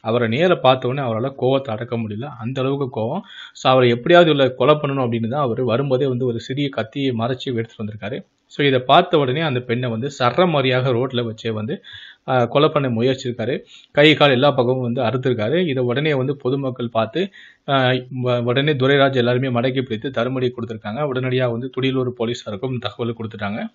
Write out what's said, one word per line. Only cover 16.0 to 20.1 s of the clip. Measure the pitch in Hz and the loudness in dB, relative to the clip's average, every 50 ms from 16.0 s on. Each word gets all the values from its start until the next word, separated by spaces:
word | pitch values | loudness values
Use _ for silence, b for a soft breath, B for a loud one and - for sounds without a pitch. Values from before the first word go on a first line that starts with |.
| 147 160 147 | 0 0 0
வந்து | 135 127 139 143 | 0 0 -2 -4
பொதுமக்கள் | 143 - 123 135 139 139 131 123 - 123 117 | -4 -2 -2 -2 -2 -2 -6 -6 -6 -8 -4
பார்த்து, | - 113 110 110 - 160 190 196 B B B B B B _ | -2 -2 -2 0 -2 -4 -4 -4 B B B B B B _
அஹ், | - 139 135 131 123 127 127 123 127 - 127 123 | -2 0 2 2 2 0 0 -4 -8 -8 -4 -2
வ-, | 123 123 123 120 | 0 0 0 0
உடனே | 120 123 139 139 151 151 | 0 0 0 2 0 0
துரைராஜ் | 131 131 131 143 143 139 139 127 | 2 2 2 4 4 4 4 2
எல்லாருமே | 127 120 120 123 127 131 | 2 2 2 2 0 0
மடக்கி | 135 120 120 117 135 127 135 | 0 -2 0 0 0 0 -2
பிடித்து | 127 - 113 107 - | -4 -4 -6 -6 -6
தருமடி | 143 | -6